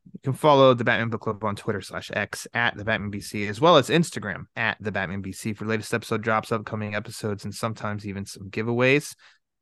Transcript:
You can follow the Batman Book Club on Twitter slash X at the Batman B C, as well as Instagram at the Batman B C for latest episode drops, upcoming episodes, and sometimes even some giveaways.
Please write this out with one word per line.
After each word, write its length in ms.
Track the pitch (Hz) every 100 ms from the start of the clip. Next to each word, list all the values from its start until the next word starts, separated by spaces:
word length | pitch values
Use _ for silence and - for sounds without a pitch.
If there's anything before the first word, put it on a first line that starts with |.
| -
You 80 | -
can 120 | 135
follow 400 | 131 156 139 135
the 100 | 120
Batman 240 | 120 113 113
Book 140 | 110
Club 200 | - 104
on 140 | 107 101
Twitter 240 | - 104
slash 300 | - 85 -
X 340 | - 101 - -
at 240 | 120 117 -
the 80 |
Batman 260 | 101 110 104
B 100 | 101
C, 260 | - 107 104
as 140 | 104
well 140 | 160 165
as 100 | -
Instagram 560 | 147 170 - 101 90 - -
at 200 | 113 -
the 140 | 104
Batman 300 | 98 92 98
B 100 | 98
C 200 | 95 113
for 100 | 107
latest 300 | 107 110 104
episode 280 | 117 - 110
drops, 300 | 110 110 110
upcoming 420 | 113 107 110 107
episodes, 500 | 104 104 - 110 101
and 100 | 104
sometimes 520 | 101 117 107 107 104 101
even 200 | 98 98
some 240 | - 98
giveaways. 640 | 110 110 120 127 139 - - _ _ _ _